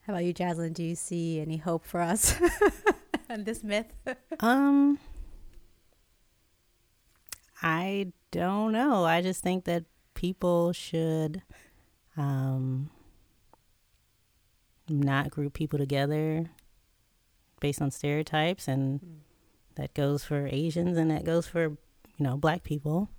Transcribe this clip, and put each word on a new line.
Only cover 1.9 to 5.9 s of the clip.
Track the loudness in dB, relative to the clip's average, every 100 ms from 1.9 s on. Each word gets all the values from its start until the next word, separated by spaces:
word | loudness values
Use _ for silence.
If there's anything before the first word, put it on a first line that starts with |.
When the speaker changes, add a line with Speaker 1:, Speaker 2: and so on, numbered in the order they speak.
| -2
Speaker 1:
us | 0 2 2 4 2 6 4 4
<laughs> | 0 -2 -4 -8 -6
on | -6
this | -6 -6
myth? | -2 -2 -2 -10 -10
<laughs> | -10 _ 0
Speaker 2:
Um, | 4 6 6 8 6 4 -2 -14 -14 -16 -18 -20 -20 _ _